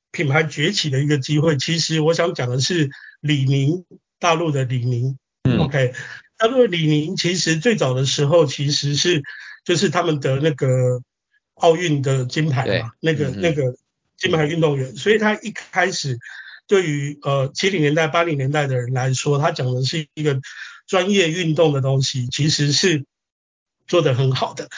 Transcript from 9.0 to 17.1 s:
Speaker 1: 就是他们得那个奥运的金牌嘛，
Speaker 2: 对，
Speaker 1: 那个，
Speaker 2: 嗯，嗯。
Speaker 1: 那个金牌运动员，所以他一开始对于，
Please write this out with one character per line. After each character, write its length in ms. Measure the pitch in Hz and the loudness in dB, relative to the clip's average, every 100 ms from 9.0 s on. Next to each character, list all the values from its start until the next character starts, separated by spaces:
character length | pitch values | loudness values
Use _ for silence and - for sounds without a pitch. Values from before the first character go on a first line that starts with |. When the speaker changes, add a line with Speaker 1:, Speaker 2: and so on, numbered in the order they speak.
| 180 170 143 - - - | 0 0 -2 -12 -18 -10
Speaker 1:
就 100 | - | -2
是 140 | 170 190 | 0 2
他 140 | 180 | 2
们 160 | 170 151 | 0 0
得 160 | 135 131 | 0 0
那 140 | 160 | 0
个 500 | 143 131 127 127 123 - _ _ _ _ | 0 0 2 2 -2 -6 _ _ _ _
奥 200 | _ 175 | _ 4
运 260 | 165 180 143 | 4 2 0
的 240 | 135 135 127 | 0 0 -2
金 220 | 160 156 | -2 0
牌 120 | 131 | 0
嘛， 60 | 120 | 0
Speaker 2:
对， 180 | 92 113 - | -2 -2 -4
Speaker 1:
那 140 | 160 | -2
个， 160 | 151 139 | 0 -2
Speaker 2:
嗯， 40 | |
嗯。 60 | - | -2
Speaker 1:
那 120 | 175 | -2
个 220 | 151 127 123 _ _ _ - | 0 -2 -4 _ _ _ -6
金 140 | 185 | 0
牌 160 | 165 151 | 0 0
运 140 | 165 | 2
动 160 | 156 139 | 0 0
员， 180 | 131 | -4
所 180 | - 196 | -4 2
以 60 | 214 | 2
他 160 | 214 214 | 2 -2
一 100 | 226 | -6
开 400 | - - 190 180 | -12 -6 -2 0
始 280 | 165 143 120 - - - - - | -2 -6 -6 -10 -20 -20 -20 0
对 200 | 196 170 | 2 2
于， 300 | 143 143 | -2 -4